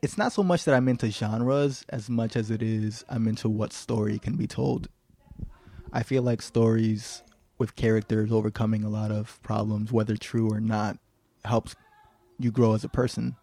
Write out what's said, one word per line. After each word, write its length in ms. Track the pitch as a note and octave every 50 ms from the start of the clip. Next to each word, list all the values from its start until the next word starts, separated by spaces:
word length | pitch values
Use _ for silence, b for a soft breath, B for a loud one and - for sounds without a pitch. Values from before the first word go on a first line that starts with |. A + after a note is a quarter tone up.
it's 160 | - C#3+ - -
not 140 | G#3 B3
so 120 | - - G3+
much 200 | F#3 F3 E3 -
that 80 | - C#3
I'm 120 | B2+ B2+ C3
into 220 | B2+ A#2 - A#2
genres 720 | G#2 - A#2+ G#2+ G#2+ A2+ A#2+ B2 C3+ C#3+ C#3+ C#3+ C3 - - _
as 200 | - B2+ G#2+ -
much 260 | B2 A#2 A2+ A2 -
as 140 | B2 A2 G#2+
it 100 | A2+ G#2+ A2+
is 400 | A2+ A2 A2 G#2+ G#2+ A2 A2+ - -
I'm 180 | - B2 A2+ A2
into 220 | A2 - - A2+
what 240 | A2 G#2+ A2 G#2 -
story 440 | - - - A#2+ A2 G#2 G#2+ G#2+ G#2+
can 160 | - - -
be 120 | - - -
told. 400 | - - B2+ C3+ B2 - - - - _ _ _ _ _ _ - - - - B B B B B B B B B
I 120 | - A#2+ A2+
feel 200 | - C3 C3 B2
like 180 | B2 A#2 A2
stories 840 | - - _ A#2 A2+ A2+ A2+ A2+ A2+ A2 A2 G#2 A2+ - - - - - _ _ _ _ _ _
with 180 | C3 A2+ -
characters 560 | - - A2+ A2 A2 G#2 - A2+ A2 G#2+ G#2+
overcoming 520 | A2+ A2 G#2+ A2 G#2 - A#2 G#2+ A2 G#2+ G#2+
a 60 | G#2+
lot 220 | G#2+ G#2+ G#2+ G#2+
of 300 | G#2+ G#2 G#2+ A2+ - - _
problems, 480 | - A2+ A2 G#2+ G#2+ G#2+ G#2 G#2 G#2+
whether 240 | B2 A2+ A2 G#2+ A2+
true 340 | G#2+ - - - A#2+ A2+ A2
or 100 | A2 G#2+
not, 360 | A2 A2 A2 G#2 G#2 G#2 - - _ _ _ _ _ _ _ _ _
helps 320 | - A#2 A2+ - - - _ _ _ _ _ - - _ _ _ _ _ _
you 140 | B2+ A#2+
grow 220 | G#2+ B2+ A#2+ A2 A2
as 100 | A2 G#2+
a 40 | -
person. 460 | - - B2 A#2+ - - A#2 B2 B2+ -